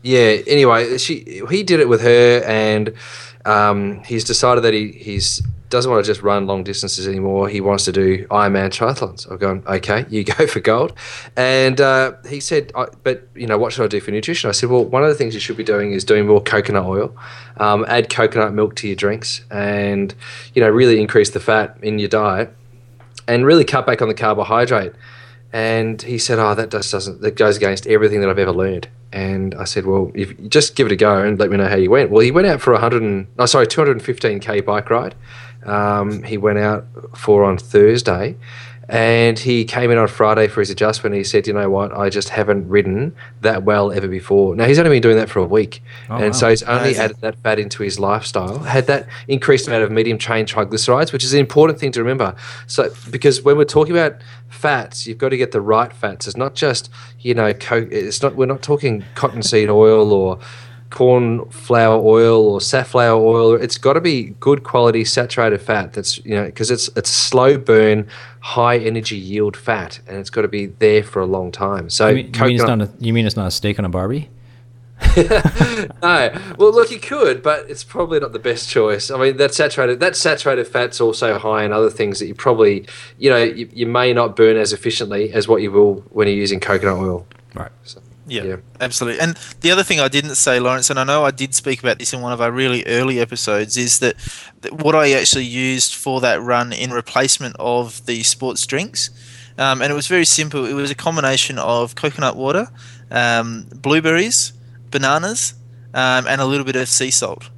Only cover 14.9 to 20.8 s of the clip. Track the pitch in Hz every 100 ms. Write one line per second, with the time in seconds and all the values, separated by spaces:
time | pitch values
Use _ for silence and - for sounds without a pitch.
14.9 | 127 151 147 113 110 - 113 107 104 104
15.9 | 98 92 107 104 104 104 107 98 101 92
16.9 | 95 123 - - - - - 104 104 110
17.9 | 120 113 - 113 117 107 104 107 - 107
18.9 | 95 101 110 117 - - 104 101 101 101
19.9 | 98 98 - - - - 127 110 110